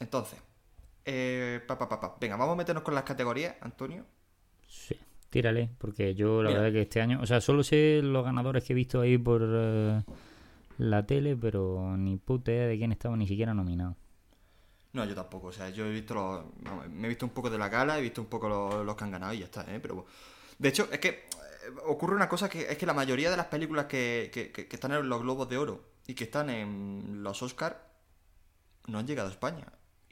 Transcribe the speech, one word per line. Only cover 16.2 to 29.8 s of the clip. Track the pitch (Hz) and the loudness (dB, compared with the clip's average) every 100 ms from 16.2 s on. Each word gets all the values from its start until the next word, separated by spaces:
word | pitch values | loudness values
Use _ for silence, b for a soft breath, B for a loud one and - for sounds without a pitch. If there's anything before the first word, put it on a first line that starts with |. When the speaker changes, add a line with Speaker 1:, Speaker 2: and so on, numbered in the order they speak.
| 95 92 80 - | -2 -4 -8 -12
Speaker 1:
vamos, | - 95 78 | -10 -10 -10
me | 80 113 | -6 -4
he | |
visto | 120 | -4
un | 123 | -4
poco | 127 120 | -4 -4
de | 110 | -2
la | 101 | 0
gala, | 113 143 156 | 2 2 2
he | |
visto | 120 - | -2 -4
un | 110 | -6
poco | - 110 | -4 -2
los, | 101 101 104 | 0 0 -2
los | 104 107 | -2 -4
que | |
han | 104 | -6
ganado | 92 95 | -6 -6
y | 113 | -6
ya | 85 | -8
está, | - 90 | -10 -10
¿eh? | 107 | -8
Pero, | - 92 - B B B B B | -8 -8 -10 B B B B B
de | 135 | 0
hecho, | 135 - | 2 0
es | 139 | 0
que | 180 - - - 69 73 120 | -2 -2 -10 -14 -16 -14 -14
eh, | 131 156 | -6 -2
ocurre | 151 170 202 | 0 2 2
una | 175 | 2
cosa | 175 196 | 2 -2
que | 165 - | -4 -4
es | - | -2
que | 170 | 0
la | |
mayoría | 143 135 127 165 | 2 2 2 2
de | 180 | 0
las | 165 | -2
películas | 151 156 151 143 | -2 -2 -2 -2
que, | 135 120 117 104 | 0 0 -2 -4
que, | 120 - | -6 -10
que, | - - | -10 -12
que | - | -6
están | 135 | -2
en | 147 135 | -2 0
los | 120 | -2
Globos | 123 131 120 | -2 -2 -2
de | 127 | -2
Oro | 139 92 - _ - | -2 -6 -12 _ -12
y | |
que | 127 | -8
están | 113 147 147 | -4 -2 -2
en | 113 104 101 101 98 101 101 | -4 -6 -6 -8 -8 -8 -8
los | 101 98 | -6 -6
Oscar | 123 - 165 - - _ _ _ _ - _ _ _ _ - | -8 -6 -6 -6 -18 _ _ _ _ -20 _ _ _ _ -8
no | 107 | -6
han | 127 | -4
llegado | 143 95 | -4 -4
a | |
España. | 95 131 165 - - | -4 -6 -6 -14 -20